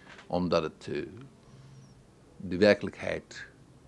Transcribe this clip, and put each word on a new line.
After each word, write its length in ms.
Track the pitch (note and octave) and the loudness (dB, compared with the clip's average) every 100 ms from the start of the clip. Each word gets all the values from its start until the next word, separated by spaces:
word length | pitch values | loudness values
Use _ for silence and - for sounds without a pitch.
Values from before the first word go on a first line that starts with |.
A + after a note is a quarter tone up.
| - - - | -20 -20 -4
Omdat 360 | F2 F2+ E2+ | 0 2 2
het, 240 | D#2 - - | 0 -8 -8
eh, 200 | D2 D2 - - - - - - - - - - - - - F#2 | -6 -6 -12 -18 -20 -20 -20 -20 -20 -20 -20 -20 -20 -20 -12 -6
de 100 | F2 | 4
werkelijkheid, 880 | G2+ G2+ F#2+ - F#2 E2+ - - - - - - | 6 6 2 -8 -6 -6 -6 -16 -16 -20 -20 -20